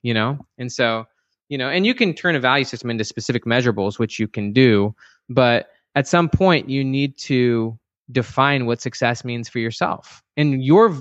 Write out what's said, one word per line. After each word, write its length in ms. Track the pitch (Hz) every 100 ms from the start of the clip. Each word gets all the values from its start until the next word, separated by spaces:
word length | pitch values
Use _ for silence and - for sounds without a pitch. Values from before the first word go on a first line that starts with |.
you 120 | 120
know? 260 | 113 113 143 - -
And 140 | 123
so, 340 | - 120 113 113 _ _ _ -
you 80 | 143
know, 120 | 131
and 160 | 165 208
you 80 |
can 200 | 254 214
turn 220 | 160 180 156
a 40 |
value 260 | 127 139 131
system 240 | 117 120
into 140 | 117
specific 420 | 107 - - 123 -
measurables, 540 | 120 123 101 98 104
which 200 | 113 -
you 80 | 107
can 240 | - 101
do, 440 | 110 131 104 104 - - _ -
but 380 | 127 123 117 - _ _
at 140 | - 135
some 200 | 175 170
point 420 | - 190 160 -
you 140 | 135
need 340 | 135 135 139 135
to 580 | - 131 123 117 113 113 _ _ -
define 540 | 127 117 - 135 143 120
what 160 | 117
success 420 | - - 123 120
means 240 | 127 120 117
for 100 | 123
yourself. 640 | 113 113 - - - - _ -
And 280 | 147 135
your, 320 | 131 175 226 147